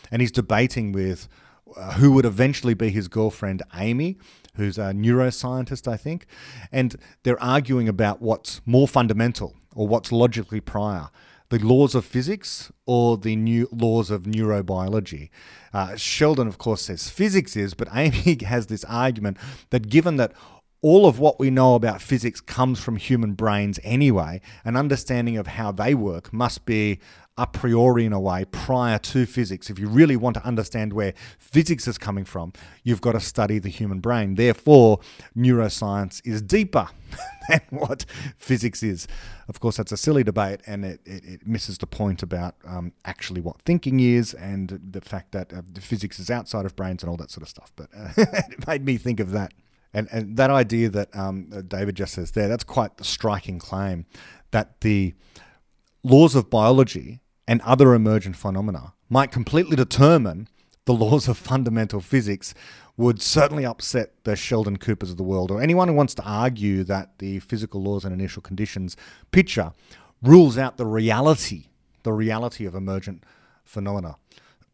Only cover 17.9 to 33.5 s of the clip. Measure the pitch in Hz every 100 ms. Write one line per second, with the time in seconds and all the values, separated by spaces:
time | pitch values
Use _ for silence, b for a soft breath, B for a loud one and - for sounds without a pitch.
17.9 | 117 156 113 175 143 98 123 104 107 -
18.9 | 117 131 110 104 95 135 131 B 127 107
19.9 | 147 170 143 113 - B B _ _ 151
20.9 | 190 196 117 147 - 135 131 131 123 113
21.9 | 95 - 127 117 - - - 131 117 -
22.9 | 107 - 123 107 98 110 101 101 95 107
23.9 | 123 143 98 78 92 B B 117 123 143
24.9 | 135 - 123 117 113 87 95 107 95 110
25.9 | 131 101 85 - 107 120 - - 107 107
26.9 | 95 B B B - 123 - 123 117 127
27.9 | 120 113 101 95 90 95 - - 127 120
28.9 | 107 - 135 120 127 101 92 - 95 104
29.9 | 117 160 123 120 113 123 113 101 113 107
30.9 | 101 98 - B B - 147 165 147 123
31.9 | 104 107 98 95 92 82 - B B 120
32.9 | 110 120 110 - - 104